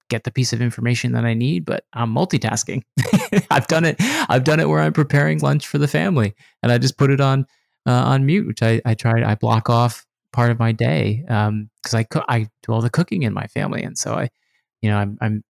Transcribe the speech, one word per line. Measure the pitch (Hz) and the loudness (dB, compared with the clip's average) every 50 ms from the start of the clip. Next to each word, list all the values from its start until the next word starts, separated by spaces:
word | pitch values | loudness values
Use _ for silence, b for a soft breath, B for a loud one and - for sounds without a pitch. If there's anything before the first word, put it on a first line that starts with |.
| _ - | _ -6
get | 117 113 - | -6 -6 -4
the | 117 | -4
piece | - 127 123 - 120 | -2 -2 -2 0 0
of | 113 | -2
information | 123 120 - 123 117 120 123 - - 123 123 | -2 -2 -2 -2 -2 0 0 0 0 -2 0
that | 117 117 | 0 0
I | 117 113 | 0 0
need, | 113 120 139 170 175 151 | 0 0 0 -2 -2 -4
but | - - - - _ - | -4 -6 -6 -8 _ -6
I'm | 117 117 113 113 | -4 -4 -2 0
multitasking. | 135 180 - - 113 - 113 113 107 - - - 131 - _ - - - - 214 | 0 0 0 -2 -2 -2 -2 -2 -4 -4 -6 -6 -8 -8 _ -4 -2 0 2 2
<laughs> | - 508 - 202 196 - - | 0 0 0 -2 0 2 2
I've | - 143 - | 2 2 2
done | - 165 160 170 | 2 0 2 2
it. | 156 - - 202 262 294 320 285 B | 0 0 0 0 0 0 -2 -2 B
I've | - 131 131 | 0 2 2
done | 156 151 160 | 2 2 2
it | 156 151 | 2 2
where | 156 156 | 2 2
I'm | 156 156 - | 0 0 2
preparing | 156 147 - - 143 147 156 156 151 | 0 0 2 2 2 2 2 0 0
lunch | 147 139 147 151 - | 0 0 0 0 -2
for | - - 143 | -2 -2 0
the | 147 | 0
family, | 139 - 151 170 196 175 131 107 98 - b b b b b - | 0 0 0 0 2 2 2 0 0 -2 b b b b b 0
and | 120 | 2
I | 120 | 2
just | 120 127 135 - | 2 2 0 0
put | - 139 135 | 2 2 2
it | 139 135 | 4 2
on, | 139 135 135 139 135 _ _ _ _ _ _ _ - | 2 2 2 0 -2 _ _ _ _ _ _ _ -2
uh, | 127 | 0
on | 123 123 123 127 135 135 135 | 2 2 4 2 2 2 2
mute, | 139 175 208 - | 2 2 0 0
which | - 110 - 117 | -2 -2 0 2
I, | 113 113 113 - | 2 2 2 2
I | 120 110 | 0 -2
try, | - - 113 113 117 113 | 0 0 0 2 2 2
I | 107 107 | 0 0
block | - - 113 113 113 - - | 0 0 2 2 2 2 2
off | 117 117 123 117 - - - _ _ _ _ _ - | 2 2 2 0 -2 -6 -16 _ _ _ _ _ -2
part | 120 120 120 | 0 2 2
of | 117 113 | 2 2
my | 113 113 110 | 0 0 0
day, | 110 117 127 160 147 110 104 110 123 170 - | 0 0 0 0 0 0 0 -2 -2 -2 -2
um, | 117 104 107 107 107 107 107 - _ _ - | 0 0 0 0 -2 -4 -6 -10 _ _ -8
'cause | - 120 | -4 -2
I | 113 113 | -2 -2
coo-, | - - 156 - - | -2 -4 -4 -2 -2
I | 123 113 107 107 _ _ - | -2 -2 -2 -4 _ _ -6
do | - 110 | -4 -2
all | 113 | 0
the | 113 120 | 0 0
cooking | - 160 180 - 214 175 131 | 0 0 0 0 -2 -2 -2
in | 107 101 | -2 -2
my | - - | -4 -8
family. | - - - 98 - - - - | -6 -6 -6 -4 -4 -6 -6 -8
And | - - | -8 -8
so | - - - - | -8 -6 -6 -4
I, | - - 120 _ _ _ _ _ _ _ _ _ - | -4 -4 -6 _ _ _ _ _ _ _ _ _ -4
you | 110 107 | -2 0
know, | 104 | 0
I'm, | 104 101 101 101 - | 0 0 -2 -4 -4
I'm | 117 107 107 107 - _ | -4 -2 -2 -4 -6 _